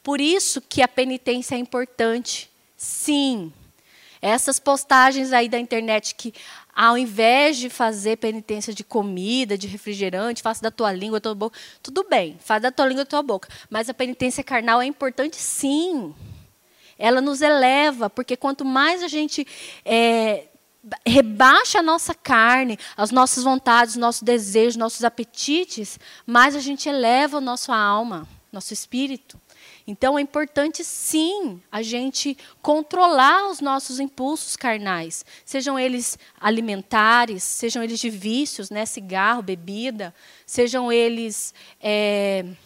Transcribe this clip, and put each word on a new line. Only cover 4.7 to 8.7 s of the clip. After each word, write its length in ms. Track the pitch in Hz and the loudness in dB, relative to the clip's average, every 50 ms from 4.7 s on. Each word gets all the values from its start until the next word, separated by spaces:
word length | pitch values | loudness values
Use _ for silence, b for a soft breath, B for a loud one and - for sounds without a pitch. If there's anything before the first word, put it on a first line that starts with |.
| 277 269 - _ 277 262 254 269 269 269 262 262 262 | 0 0 2 _ 6 8 8 6 4 2 -2 2 2
aí 160 | 240 240 233 | 2 2 2
da 100 | 247 240 | -2 -4
internet 540 | 240 233 240 226 226 220 214 214 214 - - | -4 -4 -4 -4 -2 0 -2 -2 -2 -6 -12
que, 200 | - - 233 B B B B B B B B _ | -10 -14 -14 B B B B B B B B _
ao 200 | - 220 233 240 | 4 4 4 4
invés 640 | 240 262 226 202 208 220 226 247 277 294 302 302 | 4 -2 -4 0 2 4 6 6 6 4 4 2
de 120 | 247 247 247 | 0 -6 -10
fazer 480 | - - 254 220 220 202 196 214 220 | -2 -2 -2 0 0 -2 -2 -2 -2
penitência 540 | 220 - 220 220 220 208 - 214 214 - - | -2 -2 -4 -4 -6 -8 -8 -8 -6 -6 -10